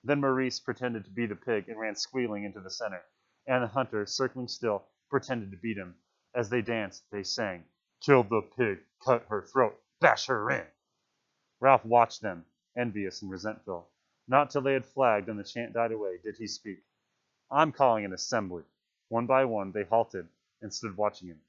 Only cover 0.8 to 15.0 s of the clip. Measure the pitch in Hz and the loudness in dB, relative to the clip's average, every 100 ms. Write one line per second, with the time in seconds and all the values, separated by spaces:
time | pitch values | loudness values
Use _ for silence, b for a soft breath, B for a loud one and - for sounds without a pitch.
0.8 | 123 113 98 98 117 98 - 107 92 110 | -4 -6 -8 -4 -4 -4 -2 -2 -2 -8
1.8 | 110 98 - 131 120 104 104 101 92 - | -6 -6 -6 -2 -2 -4 -8 -10 -14 -8
2.8 | 110 90 - _ _ _ - 127 117 110 | -8 -8 -16 _ _ _ 0 0 0 -2
3.8 | 127 107 101 - 131 127 123 - 117 101 | -2 -4 -4 -2 -2 -4 -10 -4 -2 -2
4.8 | _ _ _ 139 - 123 98 92 113 101 | _ _ _ -4 -2 -6 -6 -8 -6 -6
5.8 | 90 85 _ _ _ 123 107 123 110 113 | -8 -18 _ _ _ -4 0 -2 0 -4
6.8 | 101 - _ 104 92 - 107 87 82 _ | -6 -10 _ -10 -6 -4 -4 -6 -14 _
7.8 | _ _ - 135 101 110 - - 113 95 | _ _ 4 4 6 0 -2 -2 -2 -2
8.8 | _ _ 131 117 - 104 90 127 113 - | _ _ 0 0 0 -6 -2 2 2 0
9.8 | _ _ 160 - - 120 110 127 82 _ | _ _ 4 4 0 -2 0 -4 -6 _
10.8 | _ _ _ _ _ _ _ _ 135 127 | _ _ _ _ _ _ _ _ 6 6
11.8 | 113 120 117 - 107 87 82 _ _ 123 | 6 4 4 0 -6 -8 -14 _ _ -6
12.8 | 120 104 95 - 98 95 107 107 - 87 | -4 -4 -6 -6 -10 -8 -8 -8 -10 -10
13.8 | 82 _ _ _ - 135 143 143 135 135 | -12 _ _ _ 2 2 4 0 2 0
14.8 | - 135 | -2 2